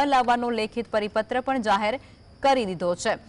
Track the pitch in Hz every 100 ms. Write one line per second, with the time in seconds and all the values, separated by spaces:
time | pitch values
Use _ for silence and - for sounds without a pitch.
0 | 285 269 240 240 240 226 220 - 226 214
1 | 208 - - 247 254 262 214 202 214 262
2 | - - - - 277 269 208 170 175 175
3 | - -